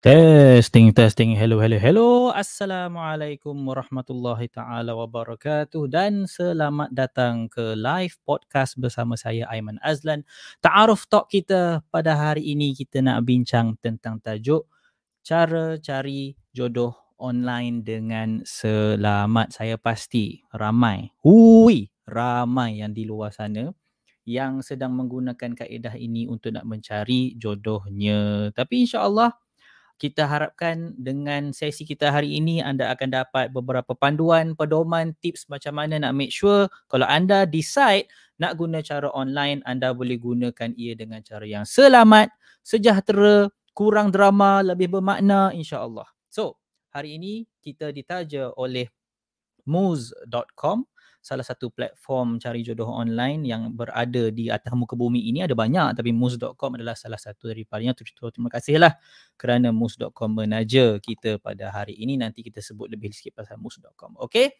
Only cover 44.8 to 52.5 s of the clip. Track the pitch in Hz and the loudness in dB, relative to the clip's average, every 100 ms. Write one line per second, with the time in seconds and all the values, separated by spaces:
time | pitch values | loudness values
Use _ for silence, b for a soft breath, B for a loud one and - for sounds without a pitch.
44.8 | 180 190 190 196 196 196 190 175 151 135 | -2 -2 -2 0 2 4 2 -2 -10 -10
45.8 | 117 110 - _ _ - 185 - _ _ | -10 -14 -18 _ _ -8 -8 -10 _ _
46.8 | _ 143 151 160 185 214 226 _ 151 - | _ -14 -14 -12 -12 -12 -14 _ -20 -12
47.8 | 151 139 - 180 160 143 127 - 131 127 | -12 -12 -12 -10 -8 -8 -10 -8 -8 -6
48.8 | 120 _ _ _ _ _ _ _ - 170 | -8 _ _ _ _ _ _ _ -6 -2
49.8 | 190 156 117 - 127 120 - - 147 214 | -2 -4 -10 -18 -10 -8 -8 -6 -4 -4
50.8 | 269 _ b b - 131 - 123 120 - | -6 _ b b -12 -10 -10 -10 -12 -8
51.8 | 120 _ - 131 120 117 123 | -10 _ -6 -4 -2 -4 -8